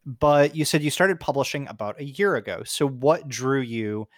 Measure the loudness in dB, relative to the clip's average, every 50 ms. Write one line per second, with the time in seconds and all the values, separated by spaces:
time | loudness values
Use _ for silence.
0 | _ -14 -4 2 4 4 6 6 6 4 2 0 0 0 0 0 0 0 2 2
1 | 2 2 2 0 -2 -2 -2 0 -2 -2 -4 -6 -6 -8 -8 -8 -8 -8 -6 -8
2 | -10 -10 -4 0 0 2 2 0 -2 -4 -6 -8 -8 -8 -2 -2 0 -2 0 2
3 | 2 2 2 2 0 -6 -8 -4 -2 0 0 0 0 -2 -4 -4 -4 -4 -4 -6
4 | -8 -10 _